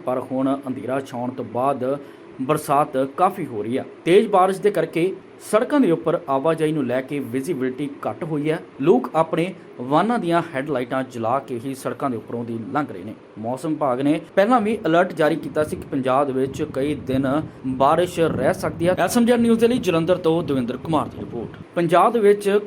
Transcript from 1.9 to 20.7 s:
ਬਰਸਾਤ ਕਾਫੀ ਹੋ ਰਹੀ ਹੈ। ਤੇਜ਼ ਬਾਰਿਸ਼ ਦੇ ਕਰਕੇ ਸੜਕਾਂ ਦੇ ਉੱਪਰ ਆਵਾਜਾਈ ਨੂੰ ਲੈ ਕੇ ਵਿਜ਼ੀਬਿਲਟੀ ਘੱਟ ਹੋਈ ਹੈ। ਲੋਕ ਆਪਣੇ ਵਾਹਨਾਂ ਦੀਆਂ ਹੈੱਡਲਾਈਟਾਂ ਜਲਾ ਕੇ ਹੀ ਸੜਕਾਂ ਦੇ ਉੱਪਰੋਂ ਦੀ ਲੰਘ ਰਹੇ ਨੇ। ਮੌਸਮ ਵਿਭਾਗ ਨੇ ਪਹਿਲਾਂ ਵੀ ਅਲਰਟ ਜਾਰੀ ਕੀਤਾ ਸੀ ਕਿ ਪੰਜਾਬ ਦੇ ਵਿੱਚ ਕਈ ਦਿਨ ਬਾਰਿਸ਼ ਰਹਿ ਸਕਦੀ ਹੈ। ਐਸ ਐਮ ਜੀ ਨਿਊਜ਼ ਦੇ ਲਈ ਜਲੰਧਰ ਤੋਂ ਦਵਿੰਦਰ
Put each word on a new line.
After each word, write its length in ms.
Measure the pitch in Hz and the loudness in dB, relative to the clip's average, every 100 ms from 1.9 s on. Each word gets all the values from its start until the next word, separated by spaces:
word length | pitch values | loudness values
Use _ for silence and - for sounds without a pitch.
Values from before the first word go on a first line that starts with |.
| 139 - - - - | -4 -8 -20 -18 -8
ਬਰਸਾਤ 560 | 131 151 151 143 151 131 135 135 | -2 -2 2 2 2 0 -2 2
ਕਾਫੀ 280 | 185 196 139 | 0 0 -6
ਹੋ 160 | 110 | -6
ਰਹੀ 140 | 107 127 | -4 -4
ਹੈ। 80 | - - 156 | -6 -6 4
ਤੇਜ਼ 220 | 190 226 | 4 6
ਬਾਰਿਸ਼ 300 | 196 190 190 | 4 4 2
ਦੇ 100 | 208 | 0
ਕਰਕੇ 420 | 185 160 170 180 - - - | 0 0 0 -2 -2 -12 -20
ਸੜਕਾਂ 380 | - 214 247 294 | -2 0 2 4
ਦੇ 100 | 220 | 4
ਉੱਪਰ 280 | 165 127 170 - | 2 0 -2 0
ਆਵਾਜਾਈ 420 | 135 151 160 156 | 0 0 0 0
ਨੂੰ 140 | 156 123 | 0 0
ਲੈ 140 | 127 | -2
ਕੇ 180 | 135 143 120 | -2 -6 -4
ਵਿਜ਼ੀਬਿਲਟੀ 580 | 123 135 139 127 127 143 - 127 | -6 -4 -4 -4 -4 -8 -6 -8
ਘੱਟ 160 | 107 | -6
ਹੋਈ 260 | 165 147 151 | -6 -2 -2
ਹੈ। 100 | 165 - - | -2 -6 0
ਲੋਕ 280 | 143 247 - 156 | 4 4 2 0
ਆਪਣੇ 380 | 160 160 175 185 - - | 0 0 -4 -6 -16 -12
ਵਾਹਨਾਂ 380 | 127 151 202 240 | 0 2 2 0
ਦੀਆਂ 220 | 170 170 165 | 0 0 -2
ਹੈੱਡਲਾਈਟਾਂ 500 | 135 147 131 123 131 131 | -6 -4 -4 -2 -4 -4
ਜਲਾ 260 | 123 110 135 | -4 -2 -2
ਕੇ 200 | 139 120 | -2 -8
ਹੀ 100 | 135 131 | -8 -8
ਸੜਕਾਂ 340 | 131 123 143 | -8 -4 -4
ਦੇ 80 | 113 | -4
ਉੱਪਰੋਂ 260 | 107 120 117 | -6 -8 -6
ਦੀ 120 | 113 107 | -8 -4
ਲੰਘ 180 | 131 139 | -4 -4
ਰਹੇ 120 | 98 | -8
ਨੇ। 100 | 101 101 - - | -14 -14 -18 -10
ਮੌਸਮ 300 | 113 131 165 | -8 -6 -4
ਵਿਭਾਗ 320 | 147 147 123 | -2 0 2
ਨੇ 180 | 143 165 165 - | 2 0 0 2
ਪਹਿਲਾਂ 240 | 208 254 | 4 4
ਵੀ 160 | 208 214 165 | 2 -2 2
ਅਲਰਟ 280 | 165 185 | 2 2
ਜਾਰੀ 220 | 160 156 160 | 2 0 0
ਕੀਤਾ 280 | 139 151 | -4 -4
ਸੀ 120 | 151 - | -4 -6
ਕਿ 120 | - | -6
ਪੰਜਾਬ 360 | 143 127 131 143 | -4 0 2 2
ਦੇ 60 | |
ਵਿੱਚ 300 | 131 135 131 151 | 0 -4 -4 -6
ਕਈ 200 | 131 143 143 107 | -4 -4 -4 -2
ਦਿਨ 200 | 131 135 143 156 - 131 131 | -2 0 -2 -4 -8 -6 2
ਬਾਰਿਸ਼ 420 | 135 165 175 175 | 4 4 2 0
ਰਹਿ 340 | 160 120 135 | 0 2 0
ਸਕਦੀ 340 | 190 175 165 170 | 0 -4 0 0
ਹੈ। 80 | 180 | 2
ਐਸ 180 | 175 240 | 2 4
ਐਮ 80 | 233 | 4
ਜੀ 120 | 240 | 4
ਨਿਊਜ਼ 220 | 233 226 | 4 4
ਦੇ 80 | 233 | 4
ਲਈ 100 | 175 | 2
ਜਲੰਧਰ 380 | 180 165 165 180 | 2 2 2 2
ਤੋਂ 240 | 160 165 | 4 2
ਦਵਿੰਦਰ 340 | 165 135 120 | 2 0 -2